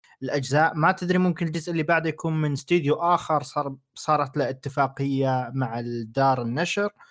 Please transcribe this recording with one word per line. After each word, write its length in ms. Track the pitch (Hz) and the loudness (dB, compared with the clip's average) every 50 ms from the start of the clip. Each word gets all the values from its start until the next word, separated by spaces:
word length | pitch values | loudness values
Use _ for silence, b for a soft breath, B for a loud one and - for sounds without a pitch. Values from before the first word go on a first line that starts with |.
| b b b b 135 | b b b b -8
الأجزاء. 500 | 123 - 143 127 113 139 151 160 - - | -4 -4 -4 -2 0 2 2 2 2 2
ما 160 | 156 156 180 | 2 2 2
تدري، 260 | 185 - 180 175 180 | 2 2 0 0 2
ممكن 280 | 180 185 180 165 - 175 | 2 2 2 0 0 -2
الجزء 240 | 160 156 170 170 180 | -4 -4 -4 -4 -4
اللي 120 | 170 160 151 | -2 -2 2
بعده 260 | 165 170 160 160 160 | 2 2 2 2 -2
يكون 320 | 151 - - 165 160 156 | -4 -4 -4 -2 0 0
من 100 | 151 147 | 0 0
استديو 440 | 143 135 - - 175 175 139 143 147 | -2 -2 0 2 2 2 4 2 2
آخر 480 | - 170 175 175 165 - - 156 147 139 | 2 2 2 2 2 2 0 0 0 0
صار، 320 | - - 147 143 139 135 139 _ _ - | -2 -6 -4 -4 -6 -6 -12 _ _ -16
صارت 420 | - - - 151 143 143 135 - | -6 0 0 2 2 2 0 0
له 120 | 147 131 120 | -2 0 -2
اتفاقية 1000 | 135 - - 135 - 147 135 135 - - 139 139 135 135 135 131 131 127 123 120 127 | -2 -6 -8 -4 0 0 0 0 0 -2 -2 -2 0 0 2 2 0 0 -2 -4 -4
مع 260 | 135 127 113 117 120 | -4 -2 -2 -4 -4
الدار 600 | 117 120 120 117 113 110 113 135 135 135 131 123 | -6 -4 -6 -6 -8 -4 0 2 4 4 4 2
النشر. 480 | 120 117 123 147 175 170 - 202 208 202 - b b b | 0 -2 -2 -2 -2 -2 -2 -2 -2 -4 -4 b b b